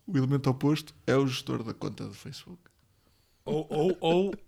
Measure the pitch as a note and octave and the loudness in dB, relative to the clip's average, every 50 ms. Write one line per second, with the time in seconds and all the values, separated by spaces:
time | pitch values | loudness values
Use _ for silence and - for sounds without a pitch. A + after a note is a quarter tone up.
0 | _ - F#3+ C#3 C3 C3 C#3 C#3 C3 C3+ B2+ C3 - C#3+ D#3 D3+ - - - - | _ -2 0 0 2 2 2 2 2 0 0 2 2 2 2 0 -2 -8 -18 -8
1 | - - B2 C3+ C#3 C3 B2+ - - - B2+ A#2+ A2+ A2+ A2 - G#2+ G2+ G#2 G#2 | -2 2 2 4 4 2 0 -4 -4 -4 -6 -4 -6 -6 -8 -8 -8 -8 -8 -8
2 | G#2+ G#2 G2+ - - D#3 C#3 - - - F3+ - _ _ _ _ _ _ _ _ | -10 -12 -12 -14 -16 -16 -16 -16 -16 -18 -20 -20 _ _ _ _ _ _ _ _
3 | _ _ _ _ _ _ _ _ _ - D3 D3+ D#3 D#3 D#3 D#3 D3+ F#3 F3 - | _ _ _ _ _ _ _ _ _ -4 -4 -4 -4 -2 -2 0 2 2 0 0
4 | - E3 E3 F3+ F#3+ G3 - - - | 2 2 2 4 2 0 -2 -6 -10